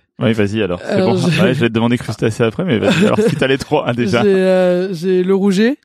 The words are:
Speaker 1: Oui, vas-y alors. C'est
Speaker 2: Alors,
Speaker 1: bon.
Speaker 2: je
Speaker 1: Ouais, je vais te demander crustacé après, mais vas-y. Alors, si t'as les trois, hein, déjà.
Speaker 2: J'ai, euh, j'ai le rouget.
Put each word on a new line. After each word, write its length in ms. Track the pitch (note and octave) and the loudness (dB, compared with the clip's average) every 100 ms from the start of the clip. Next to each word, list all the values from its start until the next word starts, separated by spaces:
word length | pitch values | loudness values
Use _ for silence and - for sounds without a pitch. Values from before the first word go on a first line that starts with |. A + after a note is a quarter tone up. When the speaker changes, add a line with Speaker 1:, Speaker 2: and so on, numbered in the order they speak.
| _ - | _ -4
Speaker 1:
Oui, 120 | A#2+ | -2
vas-y 280 | A2+ G2+ A2 | 0 0 0
alors. 180 | F#2+ F2 | -2 -4
C'est 80 | - | -4
Speaker 2:
Alors, 240 | - - - | 0 0 0
Speaker 1:
bon. 20 | |
Speaker 2:
je 240 | F3 D#3 | 0 2
Speaker 1:
Ouais, 120 | - B2+ | 2 2
je 40 | |
vais 80 | A#2 | 0
te 40 | |
demander 240 | A2+ A#2 A#2+ | 0 0 -2
crustacé 460 | - A2 A#2+ - | -4 -4 -2 0
après, 200 | A2+ - | -2 -2
mais 140 | F3+ A2 | -2 0
vas-y. 280 | G2 E3 G#3 | 0 2 2
Alors, 120 | - | 2
si 160 | G#3+ - | 0 0
t'as 120 | C3 | 0
les 100 | C3+ | -2
trois, 320 | - D3 - | -2 -2 -2
hein, 40 | |
déjà. 280 | A#2 A#2 A#2 | -2 0 0
Speaker 2:
J'ai, 80 | G#3 F#3+ | 2 2
euh, 580 | F#3 F#3 F3+ F3+ F#3+ | 2 2 2 0 -2
j'ai 300 | E3+ F#3 F#3 | -4 -2 0
le 100 | F3+ | 0
rouget. 440 | F#3+ G3+ F#3 A3 D4 | 0 2 2 2 0